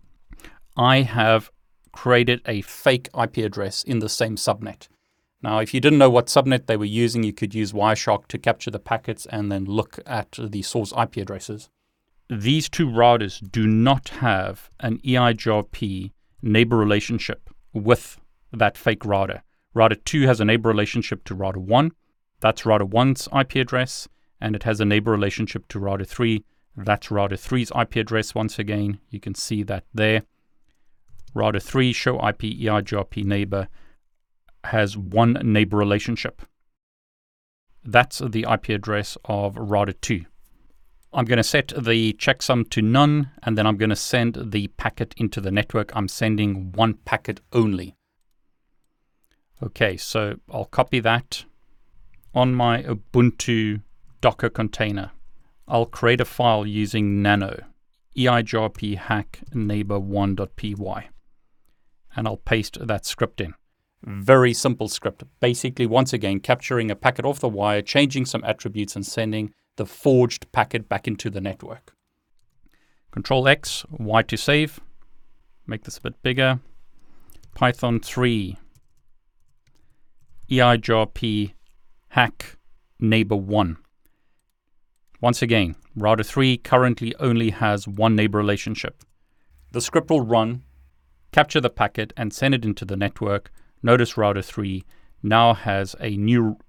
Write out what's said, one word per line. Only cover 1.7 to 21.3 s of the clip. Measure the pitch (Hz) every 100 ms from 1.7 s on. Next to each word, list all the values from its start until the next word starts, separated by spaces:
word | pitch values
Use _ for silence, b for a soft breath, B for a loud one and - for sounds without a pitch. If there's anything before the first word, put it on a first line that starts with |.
| _ _
created | - 123 123 120 123 -
a | 107
fake | 95 - - 127 131
I | - 117
P | -
address | 110 101 98 -
in | - 123
the | 107
same | - 113 107
subnet. | - 104 107 98 - _ _ _ _ _
Now, | 113 110
if | 110
you | 131
didn't | 135 147
know | 135
what | 120 120
subnet | - 131 127 -
they | 110
were |
using, | 104 107 117 117
you | 110
could | 101 107 110
use | 104
Wireshark | 104 104 107 - 104 -
to | -
capture | - 117 -
the | 104
packets | - 113 - 110 -
and | 110 104
then | 98
look | 95 104 104 - -
at | 120 101 -
the | 113 104
source | 95 120 104 -
I | 117
P | -
addresses. | 98 95 - 107 - _ _ _ _ _ -
These | 117 104 156 -
two | - 156
routers | 113 120 120 101 - 98
do | 117 110
not | 110 120 135 -
have | - 123 98 95 - - -
an | 123 113
E | 139 127
I | 120
G | 113 117
R | 107
P | 101 - 107 95 95 - _ -
neighbor | - 107 120 117
relationship | 104 104 - 117 - - - - -
with | 110 104 120 - - - _ _
that | 117 107 -
fake | - 107
router. | 104 98 95 98 - _ _
Router | 120 113 107
two | - 156 131
has | 113
a | 107
neighbor | 117 113
relationship | 107 104 120 - 104
to | -